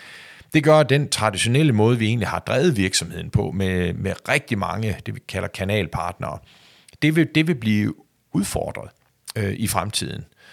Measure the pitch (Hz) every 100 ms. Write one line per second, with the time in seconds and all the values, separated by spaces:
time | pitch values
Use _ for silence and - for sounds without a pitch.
0 | - - - - - 156 151 156 147 139
1 | 139 - 107 98 113 131 156 107 110 123
2 | 107 117 92 85 - 113 175 120 92 -
3 | 85 85 82 - - 95 95 92 87 87
4 | 95 - - 143 - 104 87 92 110 92
5 | - 104 - 95 90 - 95 104 82 87
6 | 87 - - - - - _ _ _ -
7 | 151 160 151 156 160 139 110 104 107 -
8 | _ _ _ - - - - - - -
9 | _ _ - 110 101 - 107 98 98 -
10 | - - - _ -